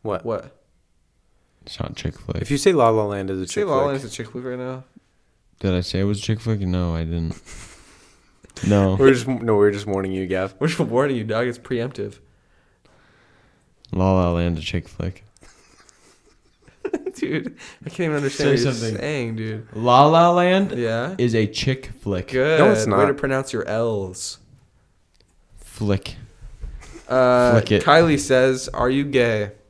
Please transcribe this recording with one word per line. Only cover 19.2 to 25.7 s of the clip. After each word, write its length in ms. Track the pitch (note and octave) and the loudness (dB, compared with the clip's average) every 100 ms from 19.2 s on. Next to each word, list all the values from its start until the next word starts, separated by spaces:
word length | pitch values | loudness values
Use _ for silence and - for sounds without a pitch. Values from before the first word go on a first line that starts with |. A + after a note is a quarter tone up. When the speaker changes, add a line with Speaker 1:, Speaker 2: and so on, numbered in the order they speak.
| A#2 A2 | -6 -6
Speaker 2:
dude. 320 | A2 G#2+ A2 - | -8 -8 -10 -4
Speaker 3:
La 300 | A#2+ B2 D3 | 4 6 6
La 240 | E3 E3+ | 6 4
Land 400 | F3 F3+ F#3+ G3+ B2 | 4 2 2 0 -2
Speaker 2:
Yeah? 380 | A2+ A2+ C3+ F#3+ | -2 -2 -4 -2
Speaker 3:
is 160 | A#2+ A2+ | 0 2
a 120 | G#2+ | 0
chick 440 | - - C3 - - | -2 -4 -4 -8 -10
flick. 280 | G2+ F#2 F2+ | -6 -4 -2
Speaker 2:
Good. 300 | B2+ C#3+ D#3 | 0 2 6
Speaker 1:
No, 120 | F#3+ | 6
it's 140 | - A#2 | 4 2
Speaker 2:
Way 60 | |
to 140 | G2+ G3+ | 4 2
Speaker 1:
not. 100 | - | 2
Speaker 2:
pronounce 360 | C#3 C3+ C3+ | -2 -2 -2
your 120 | A#2+ - | -6 -4
L's. 720 | A2 A#2 G#2+ F#2+ F#2 - - _ - _ _ _ _ _ _ _ _ _ - | -2 -2 -2 -6 -10 -14 -14 _ -20 _ _ _ _ _ _ _ _ _ -20
Speaker 3:
Flick. 580 | - | -20